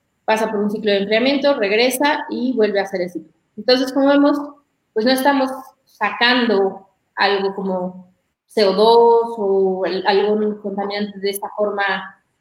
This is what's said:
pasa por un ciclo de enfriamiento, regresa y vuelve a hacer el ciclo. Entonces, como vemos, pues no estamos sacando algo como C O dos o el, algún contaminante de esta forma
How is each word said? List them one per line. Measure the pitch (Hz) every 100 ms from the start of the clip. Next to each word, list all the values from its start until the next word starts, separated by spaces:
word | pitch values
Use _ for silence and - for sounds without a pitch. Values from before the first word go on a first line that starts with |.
| _ _ -
pasa | 220 214
por | 202
un | 208
ciclo | 208 208
de | 202
enfriamiento, | 196 220 262 285 285 269
regresa | 202 214 254 254 294 302 -
y | 220 254
vuelve | 220 208 196
a |
hacer | 190 190
el | 180
ciclo. | 165 - _ _ -
Entonces, | 226 254 269
como | 285 277
vemos, | 285 285 294 - - _ _ _
pues | 220
no | 226
estamos | 262 285 277 262 - - _ _
sacando | - 208 - 240 254 226 196 190 - - _ _ -
algo | 202 196 196 196
como | 190 185 180 - - _ _ _ _
C | 220
O | 196
dos | 185 220 233 233 233 233 226
o | 196 196 190 185 185
el, | 185 208
algún | 196 208 214 214 208
contaminante | 202 196 202 208 202 190
de | 196
esta | 196 202 -
forma | 208 202 196 185 - - _ _